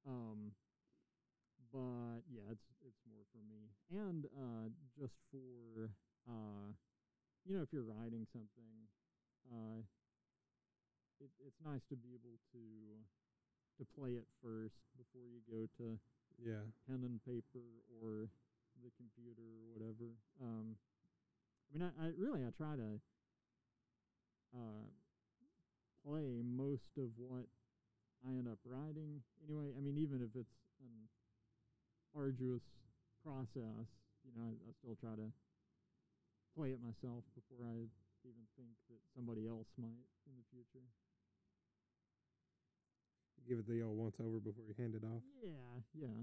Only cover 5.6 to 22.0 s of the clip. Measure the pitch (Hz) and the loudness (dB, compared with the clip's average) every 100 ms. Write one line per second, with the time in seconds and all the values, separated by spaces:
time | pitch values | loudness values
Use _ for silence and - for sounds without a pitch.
5.6 | 117 113 110 101 _ _ 123 113 107 101 | -4 0 0 -2 _ _ -4 -2 -2 -2
6.6 | 101 104 _ _ _ _ _ _ 180 190 | -4 -6 _ _ _ _ _ _ 2 2
7.6 | 151 151 113 107 117 113 110 120 107 - | 4 2 2 0 0 0 -2 -6 -10 -14
8.6 | 113 110 107 _ _ _ _ _ 127 117 | -18 -16 -18 _ _ _ _ _ -8 -4
9.6 | 110 113 107 _ _ _ _ _ _ _ | -2 -2 -4 _ _ _ _ _ _ _
10.6 | _ _ _ _ _ _ 139 _ 139 - | _ _ _ _ _ _ -20 _ -18 -8
11.6 | 156 139 - 131 120 123 120 117 _ 123 | 0 0 0 -4 -4 -12 -12 -16 _ -12
12.6 | 113 110 107 107 110 _ _ _ _ _ | -10 -10 -12 -12 -14 _ _ _ _ _
13.6 | _ - 135 - 131 120 110 _ 120 110 | _ -6 -6 0 2 2 0 _ -2 0
14.6 | 110 - - 127 120 127 123 120 110 110 | 0 -4 -20 -20 -16 -14 -12 -12 -2 2
15.6 | 110 - 117 110 - _ _ - 117 107 | 2 0 0 0 -4 _ _ -4 0 2
16.6 | 107 113 - 127 123 113 127 120 - 127 | 0 -6 0 2 2 0 2 0 0 -10
17.6 | 120 113 - 113 110 107 107 - _ _ | -10 -16 -16 -4 0 0 0 -4 _ _
18.6 | _ 127 120 - 120 113 120 113 113 113 | _ -16 -16 -14 -16 -14 -14 -12 -12 -10
19.6 | 113 113 110 110 117 113 _ - 123 110 | -8 -4 -2 -2 -4 -6 _ -6 0 0
20.6 | 110 110 _ _ _ _ _ _ _ _ | 0 -4 _ _ _ _ _ _ _ _
21.6 | _ 147 175 143 | _ 2 4 6